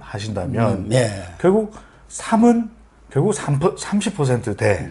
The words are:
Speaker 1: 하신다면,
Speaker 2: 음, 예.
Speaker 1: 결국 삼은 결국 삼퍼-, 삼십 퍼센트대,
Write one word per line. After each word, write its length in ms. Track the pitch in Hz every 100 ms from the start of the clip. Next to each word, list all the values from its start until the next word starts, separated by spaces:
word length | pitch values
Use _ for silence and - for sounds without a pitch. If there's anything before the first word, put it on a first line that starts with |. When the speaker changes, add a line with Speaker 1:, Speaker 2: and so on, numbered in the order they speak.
Speaker 1:
하신다면, 720 | - 104 107 95 90 98 110
Speaker 2:
음, 160 | 98 98
예. 300 | 127 113 98 90 -
Speaker 1:
결국 380 | 175 208 214 - - - -
삼은 600 | - - 220 240 233 226 - _ _ -
결국 220 | 135 139
삼퍼-, 440 | 135 - 139 180 -
삼십 380 | - 208 208 -
퍼센트대, 720 | 135 123 107 98 110 92 69